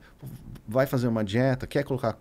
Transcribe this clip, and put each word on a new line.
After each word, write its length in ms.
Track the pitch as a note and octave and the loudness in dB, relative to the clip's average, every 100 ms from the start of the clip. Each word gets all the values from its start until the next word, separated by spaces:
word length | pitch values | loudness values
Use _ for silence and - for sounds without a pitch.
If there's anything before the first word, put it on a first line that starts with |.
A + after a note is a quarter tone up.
| - - - - - - - | -10 -18 -14 -14 -14 -14 -2
vai 200 | A#2 C#3 | 2 2
fazer 200 | C3 A#2+ | 2 2
uma 160 | A2+ | 2
dieta, 420 | G#2 G#2+ C3 B2+ - | 2 2 4 2 0
quer 160 | - | -2
colocar 320 | C#3+ C3 A2+ G2+ | 0 -2 -2 -4